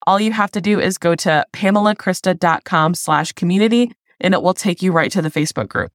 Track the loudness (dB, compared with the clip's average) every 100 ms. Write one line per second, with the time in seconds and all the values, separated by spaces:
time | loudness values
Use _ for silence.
0 | 0 2 2 -2 -2 -2 0 0 0 -2
1 | 0 0 2 0 0 -2 0 2 2 0
2 | -4 -2 -2 0 0 0 -2 0 0 0
3 | 0 -2 -2 -4 -2 2 2 2 0 -4
4 | _ -4 0 2 2 0 -2 -2 0 2
5 | 0 -2 -2 -2 -4 -4 -6 -6 -8